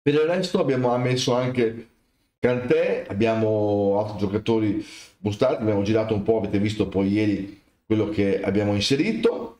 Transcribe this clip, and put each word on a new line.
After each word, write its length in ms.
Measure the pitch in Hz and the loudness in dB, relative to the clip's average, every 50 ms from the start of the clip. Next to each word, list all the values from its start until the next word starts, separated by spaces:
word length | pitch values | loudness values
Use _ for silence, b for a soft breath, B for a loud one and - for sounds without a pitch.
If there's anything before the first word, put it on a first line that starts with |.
Per 140 | _ 143 143 | _ 2 2
il 60 | 151 | 2
resto 400 | 156 160 175 190 185 - - 196 | 2 2 0 -2 -2 -2 -2 -2
abbiamo 320 | 170 139 135 123 123 120 120 | 0 0 0 0 0 0 0
ammesso 420 | 123 127 127 127 127 - - 123 | 0 0 0 0 0 0 0 0
anche 540 | 123 127 127 127 127 117 110 113 117 - - _ _ _ _ _ _ _ _ _ _ | 0 0 -2 0 0 0 0 -2 -6 -14 -18 _ _ _ _ _ _ _ _ _ _
Kanté, 680 | - 120 127 123 123 123 156 156 170 - 165 - - - | 0 0 0 0 0 0 2 2 2 0 -2 -4 -4 -6
abbiamo 880 | 104 101 113 113 113 113 110 107 107 107 104 104 101 104 101 98 98 101 | -2 0 0 2 2 2 0 0 2 2 2 2 2 2 2 2 2 0
altri 200 | 107 107 110 95 | -2 -2 -4 -4
giocatori 680 | 98 98 95 107 104 - 113 110 107 104 101 - B B B B B B B B | -4 -2 -2 -2 0 0 0 0 2 0 -2 -2 B B B B B B B B
bustati, 440 | - 104 101 101 131 127 151 147 117 | -4 -4 -2 2 0 0 2 0 0
abbiamo 200 | 107 107 101 101 | 0 0 0 0
girato 320 | 98 110 110 107 110 110 | 2 2 0 2 0 0
un 80 | 101 98 | -2 2
po', 160 | - 113 113 | 2 0 0
avete 220 | 101 98 98 101 | 0 0 -2 0
visto 260 | 101 107 107 - 104 | 0 0 0 -2 -2
poi 240 | 92 - 95 98 98 | -2 0 0 0 2
ieri 500 | 101 107 107 104 101 92 95 98 - - _ _ _ _ _ | 2 2 2 2 0 -2 -4 -8 -12 -18 _ _ _ _ _
quello 240 | _ 110 107 104 98 | _ 0 0 0 0
che 320 | 107 101 101 98 95 - | 0 0 0 2 2 0
abbiamo 320 | - - 98 101 107 101 101 | 0 0 0 0 2 2 0
inserito 880 | 101 101 - 139 139 165 208 220 226 - 233 - - 233 - - _ | 0 0 0 0 0 0 0 0 0 0 0 0 0 -8 -12 -14 _